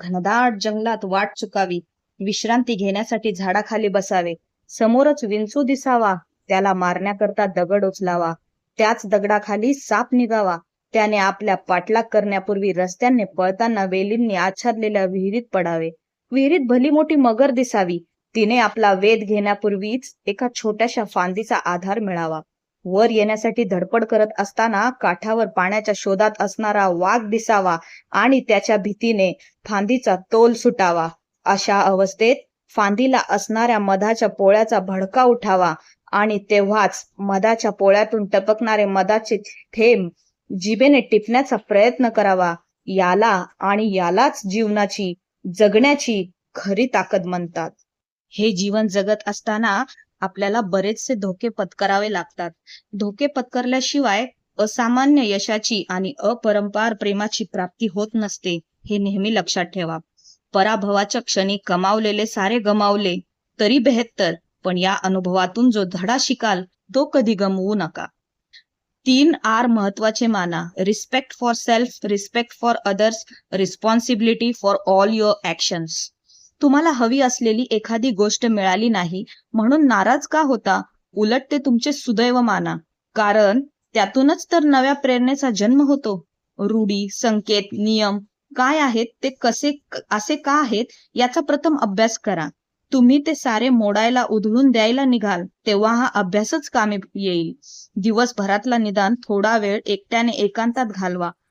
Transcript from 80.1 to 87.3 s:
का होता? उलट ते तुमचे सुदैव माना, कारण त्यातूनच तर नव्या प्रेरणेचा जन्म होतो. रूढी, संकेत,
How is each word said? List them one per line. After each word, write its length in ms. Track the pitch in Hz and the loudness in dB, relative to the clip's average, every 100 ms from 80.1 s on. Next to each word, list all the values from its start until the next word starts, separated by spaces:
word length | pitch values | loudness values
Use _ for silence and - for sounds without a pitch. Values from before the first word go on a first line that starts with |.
| 285 - | 0 0
का 140 | 311 | 0
होता? 400 | 294 226 202 190 - _ _ | 0 0 0 -2 -4 _ _
उलट 280 | - 214 254 277 | -2 0 0 -2
ते 60 | 294 | -2
तुमचे 340 | 277 233 285 | 0 0 0
सुदैव 500 | 285 - 214 240 247 | -4 -2 0 2 2
माना, 360 | 233 190 170 165 - _ _ - | 2 0 -2 -6 -12 _ _ -2
कारण 460 | 208 214 202 233 285 _ _ | 2 4 4 2 -2 _ _
त्यातूनच 540 | 226 202 262 277 359 - | -2 0 4 2 2 0
तर 120 | 339 | 2
नव्या 300 | 302 277 262 | 4 4 2
प्रेरणेचा 560 | 285 269 247 247 277 262 | 0 0 2 2 0 -2
जन्म 320 | 196 202 269 | 0 4 4
होतो. 440 | 285 285 233 190 - _ _ - | 4 2 0 -6 -8 _ _ -6
रूढी, 480 | 202 220 208 202 202 | -2 0 0 -2 -4
संकेत, 520 | - 240 | -4 -2